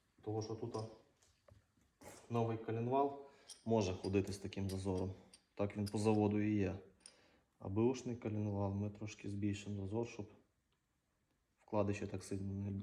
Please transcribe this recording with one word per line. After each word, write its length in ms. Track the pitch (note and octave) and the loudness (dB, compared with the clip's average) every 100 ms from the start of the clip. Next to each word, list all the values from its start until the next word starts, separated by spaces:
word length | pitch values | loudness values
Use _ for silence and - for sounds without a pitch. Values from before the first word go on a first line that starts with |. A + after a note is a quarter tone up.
| _ _ | _ _
Тому 200 | - G#2+ | -4 -4
що 140 | G#2+ A2+ | -2 -4
тут 200 | A#2 A2+ G#2+ - - _ _ _ _ - _ _ _ _ - - - | -4 -6 -6 -10 -20 _ _ _ _ -20 _ _ _ _ -20 -18 -2
новий 280 | A#2 A2+ A2 | 2 2 0
коленвал 720 | - A#2 A#2 C3+ C#3+ - - - - - - | -2 -2 2 4 4 0 -12 -20 -20 -8 2
може 280 | A2+ F#2+ | 4 4
ходити 400 | F2+ G#2 G2+ F#2+ | 2 2 4 2
з 40 | F#2+ | 0
таким 320 | F#2+ G2 F#2+ | -6 -4 -2
зазором. 440 | F#2+ F#2+ F#2 F#2+ G2 - - _ - | -2 0 0 -2 -6 -14 -20 _ -2
Так 220 | G2+ G#2 | -2 0
він 80 | G2+ | -2
по 120 | G#2+ | 2
заводу 420 | G#2 G#2+ G#2 G#2 | 4 6 6 4
і 160 | G#2 G#2+ | 2 2
є. 240 | F#2+ F#2+ - - - - _ _ _ - | 2 -2 -10 -20 -20 -20 _ _ _ -12
А 100 | F#2+ | -4
беушний 460 | G2 A#2 C3 B2+ A#2 | 2 2 2 -4 -6
коленвал 580 | A2+ G#2 G#2 G2+ G2+ | -4 -2 0 0 0
ми 160 | G2 G#2 | 0 -2
трошки 400 | G#2 G#2+ - G#2 | -4 -10 -10 -8
збільшимо 460 | G2+ G#2 G2+ - G2+ | -2 0 -2 -4 -6
зазор, 320 | F#2+ A2 A#2+ | -2 -2 -2
щоб 180 | - G#2+ - _ _ _ _ _ _ _ _ _ _ _ _ | -6 -12 -14 _ _ _ _ _ _ _ _ _ _ _ _
вкладиші 460 | - G#2+ G2+ G#2 G2 | -4 0 2 0 -4
так 160 | F#2 | -6
сильно 300 | - G2 G2 | -6 -6 -4
не, 180 | G2 G2+ G2 | -4 -4 -4